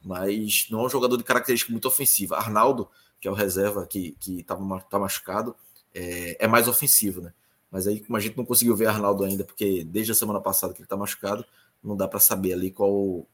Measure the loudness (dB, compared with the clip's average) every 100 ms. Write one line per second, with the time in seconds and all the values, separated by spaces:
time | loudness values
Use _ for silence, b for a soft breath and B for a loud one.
0 | -8 -4 -2 -2 0 -2 -2 -2 0 0
1 | 2 0 2 0 2 0 0 -4 0 2
2 | 4 2 0 -2 0 4 4 4 -4 b
3 | b b -6 0 0 2 0 0 -6 -6
4 | -6 -10 -10 -10 -8 -8 -6 -6 -2 -2
5 | -2 -4 -4 -4 -4 -8 b b _ -12
6 | -8 -8 -8 0 4 4 4 2 4 4
7 | 4 -4 -12 -18 _ _ _ -2 0 -2
8 | -2 -4 -4 -6 0 2 4 4 4 2
9 | 2 2 0 -2 -6 -2 0 0 -2 -4
10 | 0 0 0 -2 0 -2 -2 -8 -8 -6
11 | -6 -6 -4 -4 -6 b b b -8 -4
12 | -4 2 2 2 0 -2 -4 0 2 2
13 | 0 -4 -10